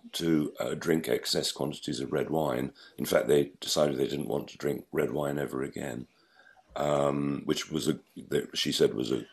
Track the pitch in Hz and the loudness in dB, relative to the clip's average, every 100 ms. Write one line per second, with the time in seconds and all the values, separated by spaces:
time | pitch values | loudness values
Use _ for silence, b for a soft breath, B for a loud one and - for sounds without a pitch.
0 | - - 82 80 76 - 58 69 82 80 | -10 -4 2 4 2 -2 -4 -2 2 2
1 | 62 62 - - 71 - 69 76 - 67 | 2 -2 0 -2 -2 -2 -4 -4 -6 -6
2 | 65 76 - 78 78 62 67 b b - | -2 -2 0 0 0 0 -4 b b -8
3 | - 87 - 73 71 - - - 76 65 | 2 2 6 4 4 -2 -2 2 2 2
4 | 69 71 69 71 - - 73 64 - - | 0 -2 -2 -4 -4 -6 -4 -4 -4 -2
5 | 76 69 71 71 69 64 69 - 71 60 | 0 0 -2 -2 -2 -4 -6 -6 -6 -6
6 | 62 b b b b b _ - 73 73 | -10 b b b b b _ -2 2 4
7 | 71 69 71 71 - 76 - 78 71 69 | 2 2 0 -2 0 -2 0 -2 0 -2
8 | - - - 71 - - - 71 78 - | -6 -18 -4 -2 -2 -4 -2 2 2 2
9 | 62 60 57 | -2 -2 -4